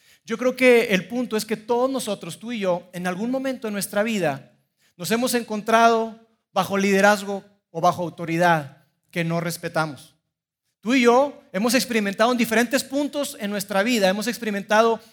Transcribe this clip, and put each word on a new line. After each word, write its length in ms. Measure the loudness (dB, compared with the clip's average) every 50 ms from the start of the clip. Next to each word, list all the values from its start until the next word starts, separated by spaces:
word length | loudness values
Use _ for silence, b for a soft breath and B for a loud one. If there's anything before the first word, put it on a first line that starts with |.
| b b b b b
Yo 120 | -8 -6 -4
creo 180 | -2 -2 0
que 300 | 4 6 6 6 6 4 2
el 160 | 0 -2 -2 -2
punto 300 | -6 -6 -4 -4 -4 -4
es 80 | -4
que 120 | -4 -6 -6
todos 320 | -4 -2 -2 0 0 -2
nosotros, 480 | -2 -4 -6 -6 -6 -8 -8 -12 -14 -12
tú 140 | -12 -10
y 80 | -8 -4
yo, 280 | -2 0 0 -2 -4 -8 -12
en 140 | -8 -6 -6
algún 240 | -4 -4 -4 -4
momento 360 | -4 -4 -4 -6 -6 -6 -8 -8
de 40 |
nuestra 320 | -6 -6 -6 -4 -2 -2 -2
vida, 480 | -2 -2 -2 -2 -2 -4 -4 -10 -18 _ _ _ _ _ _ _ _ _
nos 140 | -12 -6 -2
hemos 240 | -2 0 0 0 -2
encontrado 840 | -2 -4 -4 -6 -6 0 2 4 6 6 6 4 2 0 -4 -8 -14 _ _ _ _ _ _
bajo 260 | -2 -2 -2 0 0 0
liderazgo 640 | 2 2 4 6 6 6 4 4 0 -6 -10 -10 -12 _ _ _ _ _
o 120 | -6 0
bajo 200 | 0 0 2 0
autoridad 840 | -4 -8 -8 -8 -6 -4 0 2 4 4 4 2 0 -6 -14 _ _ _ _ _ _ _
que 120 | -6 -4 -4
no 160 | -2 -2 -4
respetamos. 760 | -4 -4 -6 -8 -8 -6 -2 -2 -2 -2 -6 -12 -18 -20 _ _ _ _ _ _ _ _ _ _ _ _ _ _
Tú 120 | -4 0 2
y 80 | 4
yo 400 | 4 6 6 4 4 0 -2 -10 -14 _
hemos 220 | -6 -4 -2 0 0
experimentado 580 | 0 0 0 -2 -2 -2 -2 0 0 2 2
en 60 | 2 0
diferentes 460 | 0 0 2 0 0 2 0 -2 -2
puntos 520 | -2 -4 -4 -4 -4 -4 -6 -6 -6 -8 -8
en 100 | -8 -6
nuestra 320 | -6 -6 -6 -4 -2 0
vida, 260 | 0 0 2 2 2 2
hemos 200 | 2 0 -2 -6
experimentado 720 | -6 -6 -6 -6 -6 -6 -2 2 4 4 4 4 2 -2 B B